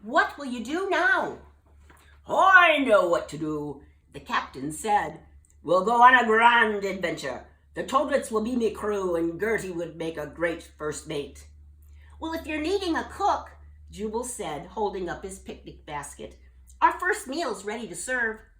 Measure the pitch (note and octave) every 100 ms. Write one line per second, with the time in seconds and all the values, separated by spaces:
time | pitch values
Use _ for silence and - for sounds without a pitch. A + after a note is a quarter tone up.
0 | G3+ C#4+ F#4+ - C#4 A#3+ A3 D#4+ G4 D#4
1 | F4+ F#4 - - - _ _ _ _ -
2 | - - - B3 F#4 F#4+ F4 D4+ C4 G#3
3 | F3+ E3 - D3+ D#3 D3+ D3 C#3 - _
4 | _ D3 - A#3 - C#3 C3+ D3+ G#3+ G#3+
5 | D#3+ D#3+ - - _ _ - F3 F#3 A#3+
6 | A#3+ B3+ A#3 A3 A#3 A#3 A3 G#3 G3 F#3
7 | F3 D#3+ C#3+ B2 - _ _ - F3 C4
8 | D4 C4+ - A3 G#3+ B3+ A3 - G#3 G#3
9 | F#3 E3+ E3 E3 G#3 G#3+ F#3+ E3+ E3 D#3+
10 | E3 D#3+ D3 C3+ E3 E3 - - D3+ D3
11 | - D#3 C#3 - - - - - - -
12 | - - D#4+ D#4+ D#4+ D4+ D#4 G4 F#4+ D4+
13 | - - B3+ - - - - - - E3
14 | G#3+ A3 B3+ - F3+ D3+ - - G#3 F#3+
15 | F3 D3 G3 F#3 - - - - - C#3+
16 | C#3+ - - - - - - - E4 E4
17 | F4+ F4+ - C#4+ D#4+ G3 G3+ A3 A3 E3
18 | - B3+ A#3 G#3+ -